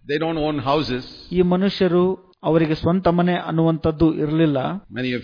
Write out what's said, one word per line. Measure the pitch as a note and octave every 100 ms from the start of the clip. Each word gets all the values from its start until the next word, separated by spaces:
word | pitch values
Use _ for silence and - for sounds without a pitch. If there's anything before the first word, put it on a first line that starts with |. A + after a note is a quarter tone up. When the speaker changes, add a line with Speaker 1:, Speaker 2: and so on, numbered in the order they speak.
| -
Speaker 1:
they | D3+
don't | D#3+ E3 D3+
own | D3
houses. | B2 D3+ C#3 B2 C3 - -
Speaker 2:
ಈ | F3+
ಮನುಷ್ಯರು, | F3+ F3+ G3 - F#3 F3 F3+ F#3 _ _
ಅವರಿಗೆ | E3+ D#3+ D#3+ D#3
ಸ್ವಂತ | E3 F#3 F#3
ಮನೆ | F3 F3 F3
ಅನ್ನುವಂಥದ್ದು | F3 D#3+ E3 D#3+ E3 D3+ D#3+
ಇರಲಿಲ್ಲ. | D#3 D3+ D#3 D#3+ C#3 C#3 F3+ -
Speaker 1:
Many | G#2+ B2+
of | B2